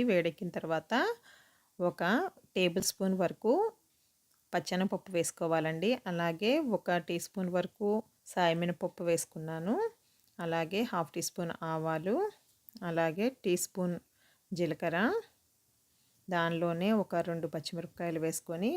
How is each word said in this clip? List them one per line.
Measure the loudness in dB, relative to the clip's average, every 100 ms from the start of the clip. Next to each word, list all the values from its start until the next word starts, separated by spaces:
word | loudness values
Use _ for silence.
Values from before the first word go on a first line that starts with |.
వేడెక్కిన | 4 4 2 -2 -6
తర్వాత | -6 -2 -2 0 0 0 -2 -10 -20 _ _ _ -2
ఒక | -2 0 0 2 0 -8 -6
టేబుల్ | 2 2 2 -2
స్పూన్ | 0 0 2
వరకు | 0 2 2 4 2 -2 _ _ _ _ _ _ _
పచ్చెనపప్పు | -4 0 0 0 -2 -2
వేసుకోవాలండి. | 0 0 -2 0 2 2 0 0 0 -2
అలాగే | -2 0 0 2 2 2 0
ఒక | 0 0
టీ | 0 -4
స్పూన్ | -4 -4 -2
వరకు | 0 -2 -2 0 0 -2 _ -6
సాయమినపప్పు | 2 2 4 0 -2 -6 -4
వేసుకున్నాను. | 0 0 0 -8 -8 -4 -2 -2 -2 -6 _ _ _ -8
అలాగే | -2 -2 0 -2
హాఫ్ | -2 -2 -4
టీ | -4
స్పూన్ | -6 -4 -6 -4 -4
ఆవాలు, | -2 -2 -2 0 0 -2 -6 _ _ _ -8 -2
అలాగే | 2 2 2 -2 0
టీ | 0 0
స్పూన్ | 0 -2 -2 -4 -8 _ _ _ -8
జీలకర్ర, | -2 -2 0 0 2 2 0 -4 _ _ _ _ _ _ _ _ _ -2
దానిలోనే | 0 2 2 0 2 2
ఒక | 2 2 0 0
రెండు | -2 -4
పచ్చిమిరపకాయలు | -6 -6 -8 -8 -6 -4 0 -2
వేసుకొని | -2 -6 -2 0